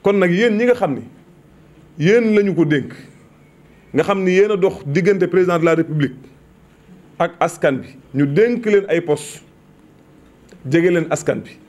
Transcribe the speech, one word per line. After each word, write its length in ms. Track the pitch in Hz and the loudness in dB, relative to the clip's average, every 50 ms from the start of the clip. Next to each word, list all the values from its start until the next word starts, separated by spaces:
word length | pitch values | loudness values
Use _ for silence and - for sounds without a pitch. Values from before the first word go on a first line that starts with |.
Kon 120 | - 202 202 | 0 2 2
nag 140 | 196 185 180 | 2 2 2
yéen 260 | 170 190 233 240 214 | 2 2 2 0 2
ñi 80 | 208 240 | 2 2
nga 80 | 247 247 | 0 2
xam 220 | - 196 160 131 | 0 0 -4 -4
ni 60 | 110 104 - - - _ _ _ _ _ _ - - - - - - - - - - | -6 -10 -16 -20 -20 _ _ _ _ _ _ -20 -20 -20 -20 -20 -20 -20 -20 -8 -2
yéen 340 | 147 175 214 240 233 220 214 | 2 4 4 4 4 4 2
lañu 200 | 208 202 196 170 | 2 2 0 0
ko 100 | 160 165 | 0 0
dénk, 260 | 147 151 139 113 - - - - - - - - _ _ _ _ _ _ _ - _ - _ _ - - | 2 0 -2 -2 -6 -16 -20 -20 -20 -20 -20 -20 _ _ _ _ _ _ _ -20 _ -20 _ _ -4 -2
nga 100 | - - | -2 0
xam 200 | - 202 190 190 | 0 -2 0 0
ni 80 | 185 | 0
yéen 180 | 185 190 202 208 | 2 2 2 2
a 60 | 214 | 2
dox 260 | 180 185 190 - - - | 0 0 -2 -2 -6 -10
diggante 400 | 143 139 180 170 196 202 190 180 | -4 -2 0 2 2 2 0 0
président 320 | 180 175 190 180 175 175 170 | 0 0 0 2 2 0 0
de 60 | 165 | 2
la 100 | 170 165 | 0 0
République 400 | 160 160 160 156 151 143 127 - - - - - - - - - - - - _ _ _ - - - - - - - | 0 -2 -2 -2 -2 -2 -2 -4 -12 -20 -20 -20 -20 -20 -20 -20 -20 -20 -20 _ _ _ -20 -20 -20 -20 -20 -4 -4
ak 140 | 170 170 - - | -4 -4 -2 -4
askan 340 | - 170 - - - 151 135 | -4 -4 -2 -2 -2 -2 -2
bi, 140 | 123 - - - - - - - | -2 -8 -14 -20 -20 -20 -8 -2
ñu 100 | 135 143 | -2 -2
dénk 400 | 143 143 175 220 240 240 - - | 0 2 2 2 2 0 -4 -2
leen 200 | 214 208 202 185 - | 0 0 0 0 0
ay 120 | 160 170 | -4 -2
poste, 420 | 170 - 147 147 - - - - - - _ _ _ _ - _ _ - - _ - - - - - - _ - - - - - - | 0 -2 -4 -4 -4 -16 -18 -20 -20 -20 _ _ _ _ -20 _ _ -20 -20 _ -20 -20 -20 -20 -20 -20 _ -20 -20 -20 -20 -16 -6
jege 220 | 135 139 170 170 180 | 0 0 2 2 2
leen 160 | 175 170 160 - | 2 0 -2 -2
askan 240 | 143 147 - - 131 - - | -6 -4 -2 -4 -4 -4 -8
bi 80 | - - - - | -14 -20 -20 -20